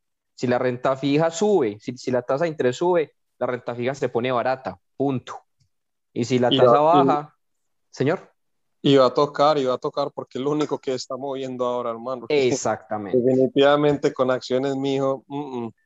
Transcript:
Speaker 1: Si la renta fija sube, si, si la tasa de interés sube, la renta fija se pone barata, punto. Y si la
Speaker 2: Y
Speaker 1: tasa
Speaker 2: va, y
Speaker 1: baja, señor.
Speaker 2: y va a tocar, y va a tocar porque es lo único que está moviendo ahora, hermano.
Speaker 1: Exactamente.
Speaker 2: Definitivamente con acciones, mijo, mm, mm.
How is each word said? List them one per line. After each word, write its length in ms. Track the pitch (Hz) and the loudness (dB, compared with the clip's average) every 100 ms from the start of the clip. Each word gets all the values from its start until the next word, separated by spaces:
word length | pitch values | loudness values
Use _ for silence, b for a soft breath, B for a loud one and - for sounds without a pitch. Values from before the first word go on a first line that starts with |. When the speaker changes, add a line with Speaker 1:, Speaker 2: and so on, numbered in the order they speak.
| _ _ _ | _ _ _
Speaker 1:
Si 120 | - 127 | -6 -2
la 140 | 123 | 0
renta 340 | 127 123 135 | 0 -2 -2
fija 340 | 131 143 147 165 | -2 0 2 2
sube, 460 | 165 214 190 113 104 | 0 2 2 2 -4
si, 160 | - 123 | -12 -10
si 140 | - | -4
la 100 | 123 | -2
tasa 220 | - 135 | -2 -2
de 60 | 170 | -2
interés 260 | 151 123 127 | 0 -2 0
sube, 380 | 180 175 143 _ _ _ | 0 0 -2 _ _ _
la 80 | 123 | -6
renta 260 | 123 - | -6 -8
fija 200 | 120 123 | -6 -6
se 140 | 139 127 | -4 -2
pone 220 | 117 127 | -2 0
barata, 480 | 123 123 131 95 90 _ - | 0 -2 -4 -8 -14 _ -4
punto. 440 | 139 127 - - _ _ _ _ _ _ _ | -4 -4 -8 -18 _ _ _ _ _ _ _
Y 120 | - | -6
si 140 | 120 123 | -2 2
la 140 | 120 | 2
Speaker 2:
Y 60 | 135 | 4
Speaker 1:
tasa 220 | 127 117 | 6 6
Speaker 2:
va, 220 | 156 - | 6 4
y 40 | 135 | 4
Speaker 1:
baja, 300 | 147 147 _ _ _ _ _ _ | 0 -4 _ _ _ _ _ _
señor. 400 | - 135 185 - _ _ _ _ _ | -4 -2 -2 -8 _ _ _ _ _
Speaker 2:
y 140 | 143 139 | 4 6
va 100 | 123 | 6
a 80 | |
tocar, 440 | 151 147 147 147 151 | 2 0 2 2 2
y 60 | |
va 100 | 127 | 0
a 40 | 123 | -2
tocar 340 | 147 143 139 | -4 -6 -6
porque 240 | - 127 123 | -8 -12 -6
es 60 | |
lo 60 | 139 | -4
único 280 | 151 143 135 | -2 -4 -4
que 160 | 139 | -4
está 220 | 127 - 127 | -6 -8 -10
moviendo 480 | 139 135 131 127 | -8 -8 -10 -6
ahora, 260 | 123 123 120 | -4 -4 -6
hermano. 360 | 113 123 127 117 | -8 -10 -10 -2
Speaker 1:
Exactamente. 880 | 147 127 120 113 110 - 107 98 127 | 0 2 0 -2 -4 -6 -8 0 2
Speaker 2:
Definitivamente 960 | 123 131 131 143 151 147 147 139 147 | 4 4 2 4 4 4 2 2 0
con 180 | 143 127 | 0 0
acciones, 460 | 127 - 127 139 135 | -2 -2 -2 -2 -2
mijo, 480 | 139 139 135 135 - | -2 0 -2 -4 -8
mm, 380 | 143 143 127 | -10 -8 -8
mm. 80 | 113 - | -8 -12